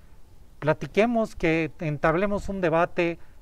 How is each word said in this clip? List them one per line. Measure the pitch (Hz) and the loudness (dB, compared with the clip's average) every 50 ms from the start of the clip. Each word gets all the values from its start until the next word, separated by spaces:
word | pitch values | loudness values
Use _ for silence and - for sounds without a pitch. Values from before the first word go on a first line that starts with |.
| - - - - - - - - - - - - | -20 -20 -20 -20 -20 -20 -20 -20 -20 -20 -14 -2
platiquemos, | - 147 156 - - 139 - 190 214 240 240 226 220 - - | 0 0 0 0 -4 0 2 2 2 4 2 0 0 -2 -2
que | - - 170 160 165 160 151 - - | -2 0 2 2 2 0 -2 -4 -6
entablemos | 175 151 151 143 - 165 156 175 208 202 202 190 - - | -4 -4 -2 2 2 2 4 2 2 0 0 -2 -4 -4
un | 196 190 | -2 0
debate | 180 165 151 160 175 170 - - 175 170 170 - - - - - | 0 2 4 4 2 2 2 0 0 0 -2 -4 -10 -16 -18 -18